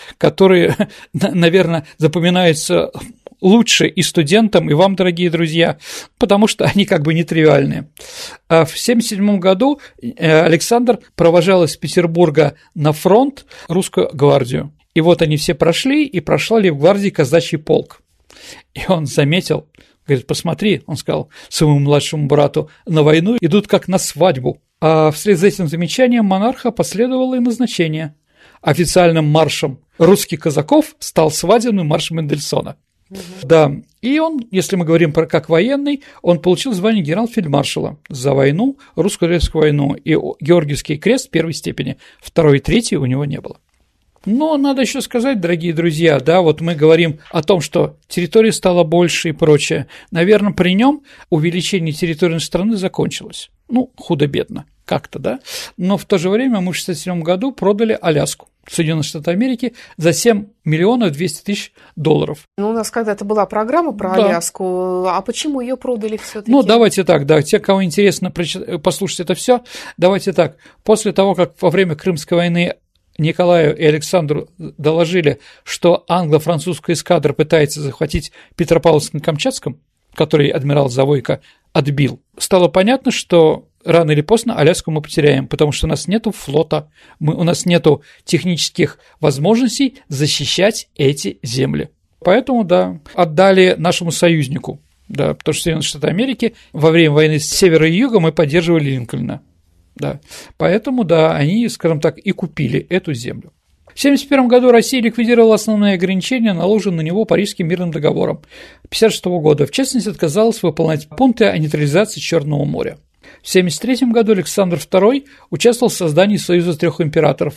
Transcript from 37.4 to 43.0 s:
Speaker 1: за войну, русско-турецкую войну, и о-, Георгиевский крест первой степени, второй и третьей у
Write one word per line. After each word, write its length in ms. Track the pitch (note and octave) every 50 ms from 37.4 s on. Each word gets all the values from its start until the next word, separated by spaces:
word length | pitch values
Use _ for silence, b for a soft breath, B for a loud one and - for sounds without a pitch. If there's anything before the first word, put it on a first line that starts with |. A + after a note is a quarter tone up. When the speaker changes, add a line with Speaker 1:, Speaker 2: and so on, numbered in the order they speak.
| E3+ D3+ C#3 C#3+ - - - - - - - - _ -
Speaker 1:
за 240 | D3+ B2+ B2 C#3 C3+
войну, 460 | C#3 C3+ C#3 C#3+ F3+ B3 C#4 C4+ - b b b
русско-турецкую 640 | E3+ E3 G3+ - - F3 E3 F3 E3 - - - D#3
войну, 320 | D#3 D3+ D3 D3 C#3 C3+ -
и 220 | - - D3+ F3+
о-, 200 | - - - - -
Георгиевский 560 | D#3 C#3 F3 F3 D#3 C#3+ D3 - - - D3+
крест 320 | D3+ - G3 B3+ C4 - -
первой 240 | - D#3+ D#3+ E3 -
степени, 440 | - - E3 - - - - - - b b b b
второй 380 | b - - E3 D#3+ D3 C#3
и 40 | C3+
третьей 360 | - - D#3 A#3+ A#3 - F#3+
у 80 | D3